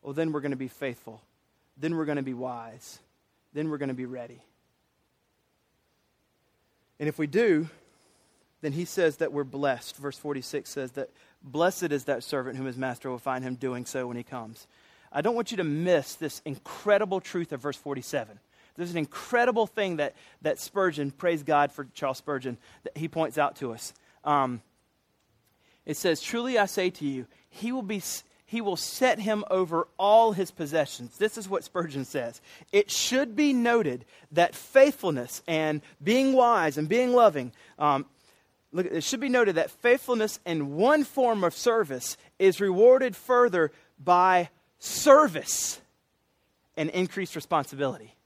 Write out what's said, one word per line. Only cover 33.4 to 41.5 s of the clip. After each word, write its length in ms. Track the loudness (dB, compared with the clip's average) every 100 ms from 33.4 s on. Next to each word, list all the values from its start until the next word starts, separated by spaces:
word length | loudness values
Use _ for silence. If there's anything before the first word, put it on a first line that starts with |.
| 2
noted 540 | 2 4 2 2 -4 -10 -20 _
that 240 | 2 2 0
faithfulness 880 | 2 6 6 4 -2 -2 -4 -10 -4
and 340 | 0 0 -2 -6 _
being 300 | 2 2 4
wise 460 | 4 4 4 2 -2
and 100 | 0
being 240 | 0 4
loving, 400 | 6 6 4 -8 -12 -20 -2
um, 280 | 0 0 -2 _ _ _ _ _ _
look, 140 | -6 -4
it 180 | -4
should 160 | -4 -4
be 100 | 0
noted 260 | 2 2 2
that 140 | -2
faithfulness 720 | -2 2 2 2 0 0 -4 -6
in 300 | -4 -4 0
one 280 | 4 4
form 400 | 2 0 0 2
of 100 | 0